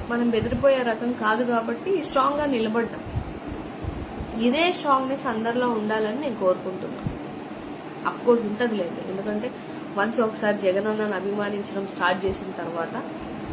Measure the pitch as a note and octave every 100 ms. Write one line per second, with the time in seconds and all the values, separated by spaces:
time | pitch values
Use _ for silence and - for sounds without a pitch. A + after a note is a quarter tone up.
0 | - A#3+ A#3+ A3 A#3 A#3+ C#4 C4+ A#3+ A3
1 | A#3+ B3 G#3+ A3 A#3+ A#3 A3+ A#3 F#4 F#4+
2 | D4 C#4 C4+ D4 D4 B3 A3 A3+ G#3 -
3 | - - - - - - - - - -
4 | - - - A3 A#3+ C#4+ F4 F4 D4 C4+
5 | C4 C#4 C4+ A3 A3+ A#3+ B3 A3+ G#3+ A3
6 | G#3+ A#3+ D4 A3 F#3 F#3 F#3 F#3 D#3 C3+
7 | - - - - - - - - - -
8 | - - A#3 A#3+ G#3 G#3 A#3+ G#3 E3+ E3+
9 | F3 F#3+ G#3 G#3 B3 - - - - G3+
10 | G#3+ A3+ A3 G#3+ G#3 G3+ G3 F#3+ G#3+ G#3+
11 | G#3+ F#3+ G3 G#3 G3+ G#3 G3+ G3 G3 -
12 | F3+ F#3+ F#3+ F#3 F#3+ F3+ E3+ E3 D#3+ B3
13 | - D#4+ - - -